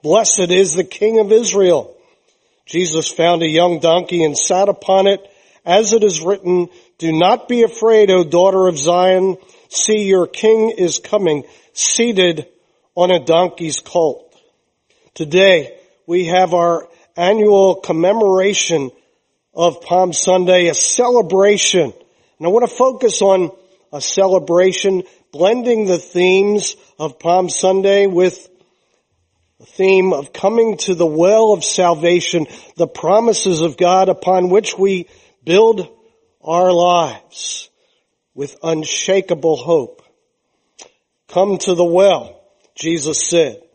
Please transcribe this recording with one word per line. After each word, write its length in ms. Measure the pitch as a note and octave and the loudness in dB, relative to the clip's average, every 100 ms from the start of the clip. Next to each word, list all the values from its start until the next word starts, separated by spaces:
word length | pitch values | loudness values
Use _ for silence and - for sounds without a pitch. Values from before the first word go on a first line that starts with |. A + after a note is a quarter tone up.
Blessed 480 | D3+ G3+ G#3+ - F3+ | 2 0 0 -2 0
is 240 | F3+ F#3+ | 2 0
the 80 | F3 | -2
King 360 | F3 - G#3+ A3+ | -6 -4 0 0
of 120 | G3+ | 2
Israel." 640 | A3 A3+ G3+ F#3 D#3 - - _ _ _ _ _ _ - | 0 0 0 2 0 -4 -20 _ _ _ _ _ _ -8
Jesus 400 | E3+ F3+ D#3+ D#3 | -4 -2 -4 -6
found 320 | - E3+ F3 | -2 0 0
a 80 | E3 | 0
young 300 | D#3+ F3 E3 | 0 0 0
donkey 440 | E3 E3+ F3 F3 | 0 0 0 -2
and 140 | D#3 C#3+ | -2 -2
sat 320 | - F#3 G3+ | -2 0 0
upon 380 | G3 - F#3+ G3 | -2 0 2 2
it. 200 | G3 - _ _ _ | 0 -6 _ _ _
As 280 | E3 F#3+ A3+ | -2 -2 0
it 100 | A3+ | 2
is 180 | G#3 D#3+ | 0 -2
written, 480 | E3 G3 F3 F3+ F3 - _ _ | -6 -6 -2 -2 -4 -10 _ _
"Do 120 | E3 | -4
not 360 | D#3+ F3+ A#3+ - | 0 2 0 -2
be 160 | A#3+ | 0
afraid, 480 | A3+ - A3 A3 G3+ | 0 0 2 4 4
O 120 | F#3 | 2
daughter 440 | E3 E3+ F#3+ F#3+ F#3 | 2 2 2 2 0
of 100 | D#3+ | 0
Zion. 600 | D3 F3 F#3 F#3 F#3+ F3+ _ _ _ | -2 0 2 2 0 -6 _ _ _
See, 340 | - - G#3+ | -6 -2 -2
your 240 | G3 F#3+ E3+ | 0 0 0
king 420 | - A3 A3 A3 | -2 0 2 0
is 300 | - F3 F3+ | -2 -4 -4
coming, 460 | - G#3+ F3+ D3 - _ _ | -4 -2 0 -2 -8 _ _
seated 720 | - - - A#3 F#3+ F3+ D#3 - _ _ _ _ | -6 -2 0 0 0 0 -2 -12 _ _ _ _
on 160 | - F3+ | -2 0
a 160 | F3+ | 0
donkey's 540 | B2+ E3 F3+ E3+ E3 C#3 | 2 2 0 -4 -10 -10
colt." 520 | - F3+ D#3 A#2+ _ _ _ _ _ _ _ _ _ | -6 -2 -2 -4 _ _ _ _ _ _ _ _ _
Today, 600 | - D3+ F3+ G3 F3 C#3 - _ _ | -14 -2 4 4 4 0 -18 _ _
we 200 | - F3 | -4 -4
have 280 | E3+ F3+ F#3 | 0 0 2
our 340 | F3 E3+ E3 - _ _ | 2 0 -2 -6 _ _
annual 580 | D#3+ F3+ A3 G#3+ G3 F#3+ F#3 | -4 0 2 4 4 4 0
commemoration 1120 | - E3 F3+ A3+ G#3 F#3 F#3+ G3+ - E3 C3 _ _ _ _ _ _ | -4 -2 0 0 0 0 0 -2 -4 -4 -4 _ _ _ _ _ _
of 260 | - E3+ - | -2 -2 -2
Palm 320 | - F3+ F#3 | -2 0 0
Sunday, 540 | D#3+ - F#3 F3+ F#3 E3+ | -2 0 0 2 2 2
a 80 | |
celebration. 1160 | D3+ - - B3 B3 F3 F#3+ G3+ G#3 - F#3 C3+ - _ _ _ _ | 0 -2 0 0 0 0 2 2 2 0 0 -2 -8 _ _ _ _
And 80 | |
I 40 | E3+ | -2
want 200 | A3 A#3+ | 0 -2
to 60 | |
focus 460 | - C4 A3 A#3 - | 0 -2 0 -2 0
on 280 | G3+ F#3+ E3+ - _ _ _ | 2 2 -2 -8 _ _ _
a 80 | D3 | -12
celebration, 1000 | - - F#3+ F#3 D3 E3+ F#3 - G3 F#3+ F3+ _ _ | -6 -2 2 0 2 2 2 0 -4 -4 -6 _ _
blending 540 | C#3+ F#3 B3 A#3+ A3+ | -2 0 0 0 -2
the 120 | G3+ F3 | 0 -4
themes 800 | - F3 F#3 F#3+ G3+ G#3 G3 - _ - | -4 -2 2 2 0 -2 -4 -12 _ -12
of 180 | D#3 - | -12 -6
Palm 320 | E3+ F3+ F3+ | 0 0 0
Sunday 580 | - F#3 F#3+ G3 G3+ G3 | -2 0 0 2 2 0
with 420 | F3 F3+ - - _ _ _ _ _ _ _ _ _ _ _ | 0 -2 -2 -20 _ _ _ _ _ _ _ _ _ _ _
the 80 | |
theme 460 | _ - F#3+ F#3+ F#3 | _ -2 2 2 2
of 220 | D3 C#3+ | -2 -6
coming 420 | - F#3+ A3+ A3+ G3+ | -4 -2 0 0 -2
to 160 | - | -6
the 100 | E3+ | -2
well 480 | E3+ D3+ F3+ A3 A3 | -2 2 2 4 2
of 100 | G3 | 0
salvation, 840 | - - F3 D#3+ E3+ F3 - F3 D3+ - - | -2 -2 0 0 0 0 -2 -4 -6 -12 -20
the 140 | - E3 | -6 -6
promises 720 | - D#3+ G#3 A#3 G3+ F#3+ D#3+ | -4 0 2 2 -2 -2 -2
of 160 | E3 C3+ | -4 0
God 320 | F3 F#3 F#3+ | 2 2 2
upon 400 | F#3 - F#3 F3+ | -2 -2 0 2
which 280 | G3 G3+ - | 0 -2 -4
we 300 | G3 F#3+ E3+ _ _ _ | -2 -2 -8 _ _ _
build 420 | - F#3 A3+ G#3 D#3+ _ _ _ _ _ | 0 2 4 0 -6 _ _ _ _ _
our 300 | D#3 E3+ F#3 | -4 0 2
lives 960 | F3 F3 F3 D3+ G#2 _ - - - - _ _ _ _ _ _ | 2 2 2 0 -8 _ -16 -14 -14 -18 _ _ _ _ _ _
with 240 | - C#3+ - | -12 -12 -8
unshakable 920 | E3 D#3+ D3+ - - F#3+ F#3+ E3 D#3+ | -6 -4 -6 -8 -2 -2 -2 -2 -2
hope. 460 | D3+ C3+ D#3+ A#2+ - _ _ _ _ _ _ _ _ - _ _ _ _ | -2 0 -2 -2 -14 _ _ _ _ _ _ _ _ -20 _ _ _ _
"Come 280 | F3 G3 F#3+ | -2 0 -2
to 140 | - | -2
the 120 | F3 | 0
well," 560 | F3 F3 G3 D#3 A2 - _ _ _ | 2 4 4 2 -6 -20 _ _ _
Jesus 500 | - D#3+ E3 C#3+ D3 | -10 -6 -4 -4 -6
said. 360 | - E3+ D3 G#2+ _ | -2 0 0 -4 _